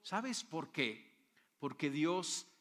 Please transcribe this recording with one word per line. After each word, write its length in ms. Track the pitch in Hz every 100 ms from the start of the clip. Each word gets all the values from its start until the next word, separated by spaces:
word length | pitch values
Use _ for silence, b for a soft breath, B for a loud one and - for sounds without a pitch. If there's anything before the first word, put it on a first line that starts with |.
¿Sabes 440 | - 196 254 233
por 280 | - 160 156
qué? 420 | - 123 110 - _ _ b b _
Porque 320 | 143 - 147
Dios 560 | 143 160 180 170 - - -